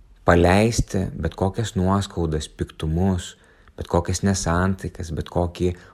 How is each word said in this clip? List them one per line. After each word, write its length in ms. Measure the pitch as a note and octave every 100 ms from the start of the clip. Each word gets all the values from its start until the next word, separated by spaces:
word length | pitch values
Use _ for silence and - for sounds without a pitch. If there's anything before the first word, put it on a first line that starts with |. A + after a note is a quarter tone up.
| - _ -
paleisti 800 | F2 F2 G2 A2+ A2+ - G2+ F#2
bet 200 | - -
kokias 400 | - F#2+ G#2 G#2+
nuoskaudas, 720 | F#2+ F#2 G2 F#2+ - E2 D2+ -
piktumus, 880 | - E2+ - D#2 E2 F#2+ F#2 - - _ _ _ -
bet 100 | -
kokias 320 | F2 F2+ F#2+ G2
nesantaikas, 840 | F#2+ - F2 F#2+ F#2+ F2+ - E2+
bet 160 | E2+ E2
kokį 400 | F2 F2 - F2+ F2 -